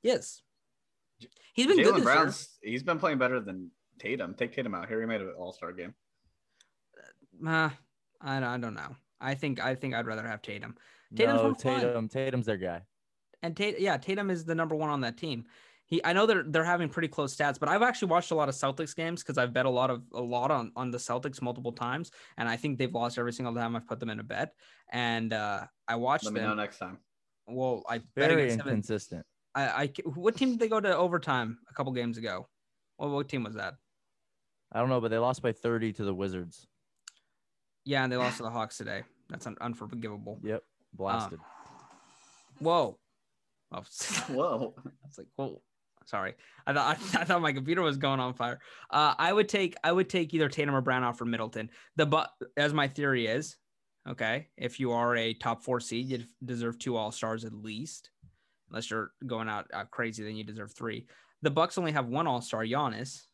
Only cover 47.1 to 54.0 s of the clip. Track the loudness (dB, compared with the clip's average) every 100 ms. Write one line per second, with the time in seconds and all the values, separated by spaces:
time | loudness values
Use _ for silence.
47.1 | 0 4 4 4 0 0 2 2 2 2
48.1 | 2 0 -2 -4 -4 -12 -20 -2 4 4
49.1 | 4 4 4 4 4 0 2 2 4 4
50.1 | 2 0 2 2 2 2 4 4 2 2
51.1 | 0 -2 -2 -2 -6 -8 -12 -10 2 4
52.1 | 4 2 _ -8 0 2 4 0 2 2
53.1 | 2 2 0 -2 -12 _ _ _ _